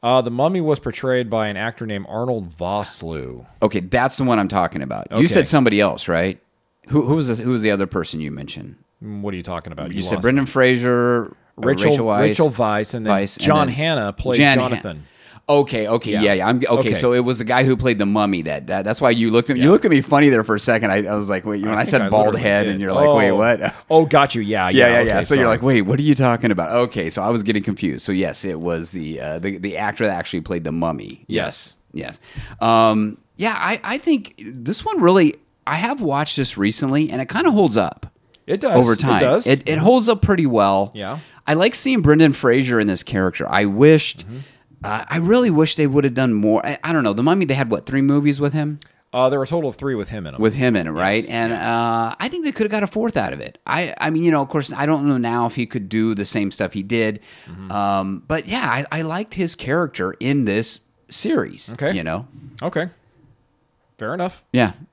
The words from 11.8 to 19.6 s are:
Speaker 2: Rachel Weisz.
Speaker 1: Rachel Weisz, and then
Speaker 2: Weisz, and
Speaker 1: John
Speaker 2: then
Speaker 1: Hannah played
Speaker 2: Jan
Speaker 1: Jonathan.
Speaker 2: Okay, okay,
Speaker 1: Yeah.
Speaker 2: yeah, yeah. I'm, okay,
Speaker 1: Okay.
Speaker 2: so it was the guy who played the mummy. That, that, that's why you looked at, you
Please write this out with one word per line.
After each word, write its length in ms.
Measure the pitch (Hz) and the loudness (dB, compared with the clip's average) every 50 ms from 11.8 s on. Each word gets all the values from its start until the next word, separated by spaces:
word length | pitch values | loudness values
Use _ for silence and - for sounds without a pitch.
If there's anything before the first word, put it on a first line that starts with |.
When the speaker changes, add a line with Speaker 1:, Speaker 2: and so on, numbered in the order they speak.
| 101 113 | 2 2
Speaker 2:
Rachel 160 | 147 139 117 | 2 2 2
Weisz. 140 | 110 104 104 | 0 2 2
Speaker 1:
Rachel 300 | 104 - 104 - 160 151 | 2 2 2 2 2 0
Weisz, 440 | 123 - 120 107 104 104 107 - - | 2 0 0 0 0 -2 -2 -4 -6
and 100 | 117 110 | -6 -2
then 80 | 107 104 | 0 0
Speaker 2:
Weisz, 240 | 98 101 101 - | 0 0 -4 -4
and 80 | - - | -2 0
Speaker 1:
John 220 | 147 151 151 147 | 2 4 4 2
Speaker 2:
then 80 | 131 120 | 0 -2
Speaker 1:
Hannah 380 | 135 151 165 160 139 107 101 98 | -2 -2 -2 -2 -2 -2 -4 -6
played 240 | - - 131 123 127 | -6 -4 -2 2 4
Speaker 2:
Jan 160 | 147 143 135 | 6 6 6
Speaker 1:
Jonathan. 480 | 127 127 127 123 98 - 101 85 76 71 - _ _ _ - - - _ - | 4 2 0 -4 -6 -6 -10 -12 -12 -16 -20 _ _ _ -20 -20 -20 _ 2
Speaker 2:
Okay, 400 | 147 147 143 - 127 117 107 101 | 4 4 4 2 0 -4 0 0
okay, 240 | 117 117 117 117 104 | 0 0 0 -2 -2
Speaker 1:
Yeah. 100 | 104 107 | 2 2
Speaker 2:
yeah, 100 | 101 101 | 2 2
yeah. 120 | 92 92 104 | 2 2 2
I'm, 80 | 120 123 | 2 2
okay, 100 | 127 - | 2 2
Speaker 1:
Okay. 260 | 117 120 131 117 107 | 2 2 2 0 0
Speaker 2:
so 180 | - - 123 123 | 0 2 2 2
it 80 | 123 123 | 2 2
was 140 | 120 127 107 | 0 -2 -2
the 60 | 117 | -2
guy 200 | 107 123 127 131 | 0 0 2 4
who 120 | 135 131 | 2 2
played 220 | 110 123 127 117 101 | 2 2 0 0 0
the 80 | 101 | 0
mummy. 360 | 101 101 107 104 101 95 87 78 | 0 2 2 2 0 0 -2 -4
That, 260 | 80 73 71 - - | -6 -6 -8 -6 -6
that, 160 | 107 98 98 | -6 -4 -2
that's 160 | 104 113 - | -4 -2 0
why 100 | 151 127 | 2 2
you 220 | 117 117 113 113 110 | 2 2 2 2 2
looked 180 | 117 117 - | 2 2 2
at, 60 | 139 | 0
you 80 | 123 | 2